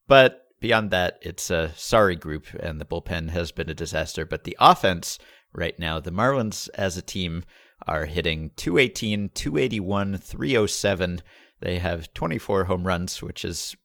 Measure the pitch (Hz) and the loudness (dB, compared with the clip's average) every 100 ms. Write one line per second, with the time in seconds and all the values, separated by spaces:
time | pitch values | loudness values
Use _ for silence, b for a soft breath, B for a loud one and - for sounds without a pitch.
0 | - 135 131 - _ _ 117 113 104 90 | 6 8 8 4 _ _ 2 2 4 2
1 | 90 - 87 85 - 85 80 78 - 117 | 2 -2 -10 -8 -2 0 -2 -6 2 4
2 | 101 85 78 78 - - 85 78 76 85 | 6 2 -4 -8 -10 -10 -8 -8 -6 -8
3 | - 90 82 87 82 - 78 76 82 80 | -4 -6 -4 -4 -4 -4 -6 -6 -4 -2
4 | 78 - 80 80 - - 143 180 98 87 | -4 -4 -4 -6 -6 6 6 6 4 0
5 | - - b b b - 85 - 82 80 | -4 -12 b b b -6 -6 -4 -4 -4
6 | 85 90 123 139 110 95 - - 98 87 | -4 0 2 2 -2 -6 -10 -4 -2 -2
7 | - 98 90 85 - b b b - 78 | -6 -4 -4 -4 -8 b b b -4 -4
8 | 78 82 82 78 78 - - 87 127 - | -2 -2 -2 -2 -6 -8 0 2 2 0
9 | 110 104 101 - 147 147 131 107 92 101 | -2 -2 -2 -6 -4 0 0 0 -2 0
10 | 98 95 - - 143 123 104 - 101 92 | -2 -4 -8 -6 0 2 2 0 0 0
11 | 90 87 - b b b - 90 90 85 | -2 -4 -10 b b b -4 -2 -2 -4
12 | 80 - 160 110 - 98 92 92 92 87 | -6 -6 -4 -4 0 2 2 0 0 -2
13 | 90 - - - 90 82 - - | -2 -6 -10 -8 -8 -6 -8 -12